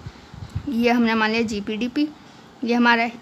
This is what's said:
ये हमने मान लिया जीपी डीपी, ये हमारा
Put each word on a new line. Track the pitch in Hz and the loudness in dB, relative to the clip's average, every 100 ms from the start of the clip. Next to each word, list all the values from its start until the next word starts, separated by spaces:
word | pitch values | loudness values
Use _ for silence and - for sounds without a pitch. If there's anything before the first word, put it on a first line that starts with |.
| - - - - - - 294 | -18 -18 -20 -18 -10 -8 -4
ये | 233 233 | 0 2
हमने | 240 226 | 4 2
मान | 220 214 | 2 2
लिया | 226 | 0
जीपी | 220 208 202 214 | -2 -4 -6 -6
डीपी, | 247 294 302 - - - - - | -4 -2 -2 -4 -20 -20 -20 -8
ये | 233 | -2
हमारा | 240 240 233 233 - | 2 4 4 0 -6